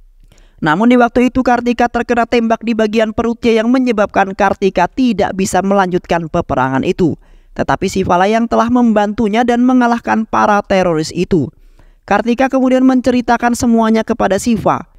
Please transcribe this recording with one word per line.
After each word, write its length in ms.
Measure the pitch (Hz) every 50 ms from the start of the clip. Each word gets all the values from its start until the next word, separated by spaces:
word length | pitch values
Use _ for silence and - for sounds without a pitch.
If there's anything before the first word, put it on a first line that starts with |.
| - - _ - - - - - - _ _ - -
Namun 240 | 156 151 180 226
di 80 | 240 247
waktu 320 | 247 240 233 - 254 240
itu 160 | 254 - 262 247
Kartika 480 | 262 240 240 240 240 240 - 240 240
terkena 320 | - 240 240 - 240 240 233
tembak 400 | - - 240 226 226 226 - -
di 80 | 220
bagian 400 | 233 214 220 214 208 226 220 220
perutnya 480 | 214 - 233 233 233 - - 233 220 220
yang 80 | 220 233 254
menyebabkan 560 | 269 254 247 226 202 202 196 - 196 196 196
Kartika 560 | 196 - 208 196 196 - 202 190 - 185 175
tidak 480 | 180 - - 262 247 220 180 190 - -
bisa 240 | 185 190 - - 185
melanjutkan 720 | 180 196 202 202 190 180 170 175 - - 180 170 170 156
peperangan 560 | - 170 - - 139 131 127 131 135 135 -
itu. 320 | - - - 185 151 - - _ _ - - _ -
Tetapi 400 | - - 135 - 139 - 185 196
Siva 240 | - 190 185 - 185
lah 160 | 175 185 202
yang 160 | 220 226 233
telah 240 | 226 226 220 220 233
membantunya 720 | 247 247 240 233 214 214 208 208 208 - 233 202 202 226 254
dan 240 | 240 240 240 247
mengalahkan 560 | 254 262 254 240 233 233 233 - 226 220 220 220
para 400 | - - 220 220 214 208 202 202
teroris 480 | - 196 190 180 180 165 156 160 -
itu. 400 | - 160 180 - 196 160 131 - - _ _ - _ _ - - _ _ -
Kartika 400 | - 190 208 220 233 240 233 262
kemudian 400 | 262 - 262 254 254 254 254 262
menceritakan 640 | 262 262 254 233 262 240 247 240 - 240 233 - 240
semuanya 560 | 240 - - 240 226 226 220 220 220 220 220
kepada 320 | - 233 - - 196 190 202
Siva, 480 | - 247 226 185 - 180 139 120 - _ _